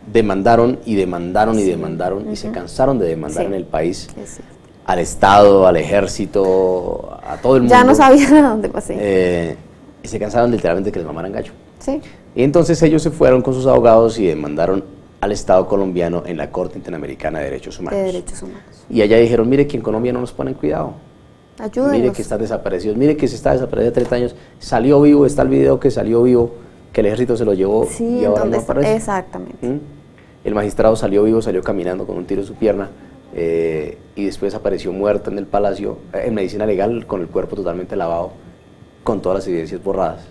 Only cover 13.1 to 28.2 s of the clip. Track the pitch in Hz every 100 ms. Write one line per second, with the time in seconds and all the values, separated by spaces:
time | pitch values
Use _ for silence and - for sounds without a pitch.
13.1 | 143 131 127 123 127 131 127 117 113 113
14.1 | 113 95 78 73 73 85 95 - - -
15.1 | _ 98 104 - 92 92 101 95 90 85
16.1 | 85 - 82 76 - 87 - - 82 69
17.1 | 67 76 80 69 67 - - - 202 190
18.1 | 180 180 - - - - - - 120 104
19.1 | 113 117 117 113 139 143 117 110 110 123
20.1 | 123 123 - 135 127 - 156 156 - -
21.1 | - - _ _ - 220 247 269 277 120
22.1 | 190 110 107 110 110 98 92 101 107 143
23.1 | 151 127 117 139 131 127 113 117 120 120
24.1 | 123 120 - - - - 120 123 143 147
25.1 | 147 139 143 127 135 135 135 139 113 104
26.1 | 117 123 120 117 - - - - - 104
27.1 | 107 123 117 113 98 95 107 - - 233
28.1 | 240